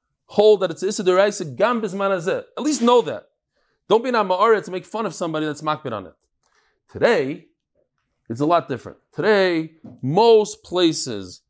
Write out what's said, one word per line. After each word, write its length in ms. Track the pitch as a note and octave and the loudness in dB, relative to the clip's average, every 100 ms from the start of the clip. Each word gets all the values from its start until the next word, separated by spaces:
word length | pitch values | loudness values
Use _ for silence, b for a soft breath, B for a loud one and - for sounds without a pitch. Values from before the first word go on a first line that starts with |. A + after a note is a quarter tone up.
| _ _ _ | _ _ _
hold 340 | - G#3+ G#3 | 4 6 6
that 100 | F#3 | 2
it's 140 | D#3+ | -4
Issa 180 | F#3+ G#3+ | -6 -2
Deraisa, 540 | F#3 F3+ G#3 G3+ E3+ B2 | 2 4 2 0 -6 0
Gam 240 | G#3 A#3+ | 0 0
Bizman 280 | G#3 F#3+ G3 | -4 -4 -2
Hazeh. 340 | F#3+ E3+ C#3+ - - | -2 -2 -4 -6 -6
At 60 | |
least 200 | C4 C#4 | -4 0
know 200 | A#3 B3 | 4 2
that. 220 | D#3+ G#2 - _ _ _ _ _ - | 2 -6 -14 _ _ _ _ _ 0
Don't 140 | G#3+ | 0
be 80 | B3+ | 2
an 60 | A#3 | 0
Ama'ara 460 | G3 F#3 A3 G#3+ | 0 2 2 2
to 80 | F#3 | 0
make 140 | F3+ | -10
fun 220 | - G#3+ G#3 | -8 -6 -6
of 80 | |
somebody 320 | D#3+ F3 D#3 D#3 | -6 -6 -4 -6
that's 160 | D3 | -6
makpid 300 | D3+ D3+ C#3 | -6 -6 -6
on 120 | G#2+ | -10
it. 80 | F2+ - _ _ _ _ _ _ _ | -12 -20 _ _ _ _ _ _ _
Today, 540 | G2+ E3 G#3 C3+ E3 _ _ _ _ _ _ _ _ - | -2 0 2 -2 -8 _ _ _ _ _ _ _ _ -12
it's 120 | A#2 | -4
a 40 | |
lot 240 | D3 E3+ - | 0 0 -2
different. 300 | B2 G#2+ - _ | -8 -12 -20 _
Today, 580 | - F3+ G#3 F#3 E3 D#3+ _ - - | -4 0 2 2 0 -6 _ -20 -10
most 600 | B2+ E3+ A#3 A3 G#3 - | -2 2 6 6 4 -6
places 800 | - F3 F3 D3+ - G#2 F#2+ - _ | -6 0 0 0 -6 -8 -10 -16 _